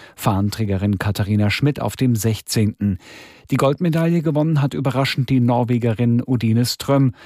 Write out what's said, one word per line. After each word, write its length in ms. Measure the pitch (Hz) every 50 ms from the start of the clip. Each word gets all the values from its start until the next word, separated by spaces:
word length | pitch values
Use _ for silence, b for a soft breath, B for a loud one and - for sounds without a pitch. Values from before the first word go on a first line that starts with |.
| B B B
Fahnenträgerin 840 | - - 117 101 95 101 104 - - 113 101 98 95 101 104 101 90
Katharina 500 | - 104 98 - 104 95 107 104 104 104
Schmidt 320 | - - 139 147 - -
auf 160 | 117 113 -
dem 180 | - 135 127 117
sechzehnten. 840 | 107 - 113 107 - - - - 120 107 101 - - 101 101 92 B B B B B B B B B B B
Die 60 | 143
Goldmedaille 640 | 127 139 135 147 - 185 170 156 165 165 170 175 175
gewonnen 400 | 151 165 147 151 151 165 160 143
hat 140 | 139 147 -
überraschend 560 | - 131 135 117 131 135 - - - 127 -
die 100 | 135 127
Norwegerin 840 | 120 123 120 120 123 113 123 117 120 117 110 - 120 120 117 120 -
Udine 400 | - 131 117 117 113 110 117 123
Ström 480 | 120 - - - - 139 139 139 127 B B B